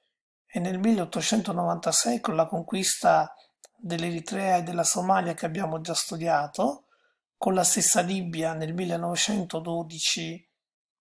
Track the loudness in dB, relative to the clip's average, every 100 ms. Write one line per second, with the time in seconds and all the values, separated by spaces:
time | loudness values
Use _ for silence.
0 | _ _ _ _ _ -4 -2 0 2 2
1 | 0 -2 0 0 0 -2 0 0 2 2
2 | 2 0 0 0 0 -2 -4 -2 0 2
3 | 4 4 2 -6 _ _ -20 _ -6 -4
4 | -2 -4 -6 -2 2 2 2 0 2 2
5 | 2 2 0 -4 -4 -4 -4 -4 -4 -2
6 | -2 -2 0 2 0 0 -2 -2 _ _
7 | _ _ _ _ 0 4 4 4 4 4
8 | 2 -2 -4 -4 -4 -4 -6 -4 -4 -4
9 | -4 -2 0 0 -2 -6 -4 -6 -6 -4
10 | -2 -2 -4 -10 -16 _ _ _ _ _
11 | _